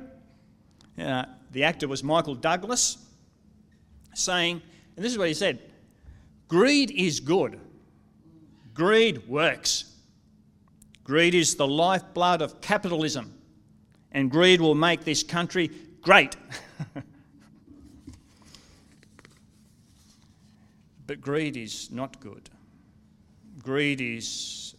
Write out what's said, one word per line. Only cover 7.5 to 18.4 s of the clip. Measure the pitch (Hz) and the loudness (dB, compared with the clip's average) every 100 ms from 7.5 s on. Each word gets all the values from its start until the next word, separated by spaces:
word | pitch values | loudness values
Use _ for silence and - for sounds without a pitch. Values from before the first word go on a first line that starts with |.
| - - - _ _ _ _ - - - - - | -6 -20 -20 _ _ _ _ -20 -20 -20 -20 -12
Greed | 143 180 220 226 131 110 | -2 2 4 4 0 -4
works. | 143 160 123 - - - - _ _ _ _ _ _ _ _ - - | 0 0 0 -2 -4 -6 -20 _ _ _ _ _ _ _ _ -20 -16
Greed | - 151 170 | -2 2 4
is | 175 151 - | 4 2 0
the | 139 | 0
lifeblood | 151 175 185 - 175 175 170 | 2 2 0 -4 -2 0 0
of | 151 - | -2 -8
capitalism, | - 208 190 165 156 131 107 - - _ _ _ _ _ _ | -2 -2 0 -2 -2 -4 -10 -18 -20 _ _ _ _ _ _
and | 139 135 | -2 2
greed | 151 180 180 | 4 6 6
will | 160 | 6
make | 151 170 165 | 4 2 0
this | 165 147 | -2 -4
country | - 175 170 185 156 - - - | -2 -4 -2 -2 -4 -6 -20 -4
great." | - 196 135 - | 6 6 6 -2
<laughs> | - - - - 147 139 - - _ - - - - - - - - - _ _ | -16 -16 -14 -14 -12 -12 -16 -20 _ -20 -20 -20 -20 -20 -20 -20 -20 -20 _ _